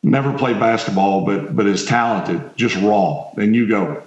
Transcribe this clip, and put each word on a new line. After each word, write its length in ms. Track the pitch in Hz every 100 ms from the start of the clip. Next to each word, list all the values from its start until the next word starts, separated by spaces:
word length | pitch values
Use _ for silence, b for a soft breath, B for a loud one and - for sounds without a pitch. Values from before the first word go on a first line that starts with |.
never 340 | 143 139 135 -
played 240 | 131 107
basketball, 640 | 113 113 - 98 98 95
but, 320 | 90 98 98 -
but 120 | 101
is 180 | 95 -
talented, 560 | 120 117 104 92 87 - -
just 180 | 117 98
raw. 520 | 101 104 87 76 76 -
And 180 | 104 113
you 140 | 110
go 320 | 107 87 143